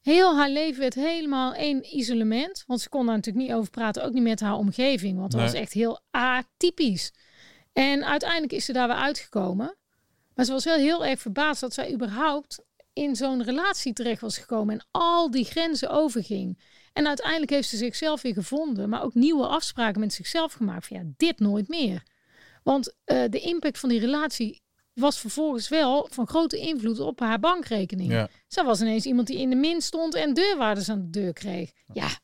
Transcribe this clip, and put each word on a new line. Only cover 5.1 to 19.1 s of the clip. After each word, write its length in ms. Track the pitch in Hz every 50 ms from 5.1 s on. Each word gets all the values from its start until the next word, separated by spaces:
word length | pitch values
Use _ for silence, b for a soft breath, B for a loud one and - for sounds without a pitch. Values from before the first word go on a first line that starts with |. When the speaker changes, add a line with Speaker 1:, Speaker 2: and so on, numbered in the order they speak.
| 190 185
Speaker 1:
want 120 | 185 190
dat 100 | - 226
Speaker 2:
Nee. 100 | 117 117
Speaker 1:
was 100 | 120 -
echt 120 | - - -
heel 280 | 202 226 233 233 - _ _
atypisch. 1000 | _ - 247 254 254 254 254 _ _ _ - 349 339 - 330 247 190 170 - - b b b b b b b b b b b b b
En 320 | - 269 277 277 277 294
uiteindelijk 480 | - 294 294 285 - 339 330 320 269 -
is 120 | - -
ze 80 | - 262
daar 160 | 254 247 240
weer 80 | 240
uitgekomen. 800 | - 254 277 294 - - - - 214 190 185 185 196 233 302 392 _ _ _ _ _ _ _ _ _ _ _ _
Maar 100 | - 254
ze 80 | 240 269
was 120 | 269 -
wel 120 | 320 330
heel 280 | 311 277 294 330 339 -
erg 140 | - 269 -
verbaasd 400 | - 233 190 277 294 302 294 -
dat 140 | - 247 -
zij 180 | - 269 - -
überhaupt 720 | 226 247 226 202 226 294 320 285 294 285 _ - - _ _ _ _ _ _ _
in 240 | - 294 294 269
zo'n 260 | 208 254 262 262 247 240
relatie 480 | 214 254 285 349 403 392 - - 269 220
terecht 280 | - 240 240 220 -
was 180 | - 220 - -
gekomen 360 | - - 240 220 214 208 214
en 120 | 214 - _
al 400 | _ - 339 339 339 339 339 311
die 140 | 233 262 233
grenzen 460 | - - 330 330 330 320 254 - -
overging. 680 | - 285 311 302 226 240 180 - 208 196 190 185 185 b b b b b b b b
En 140 | - 294
uiteindelijk 440 | 302 285 - - 320 311 330 302 240
heeft 180 | 285 285 262 -
ze 80 | -
zichzelf 460 | 214 226 247 - - - 311 302 294 -
weer 120 | 262 208
gevonden, 540 | 190 180 - 254 285 320 311 247 196 196 208
maar 140 | 220 - -
ook 120 | 226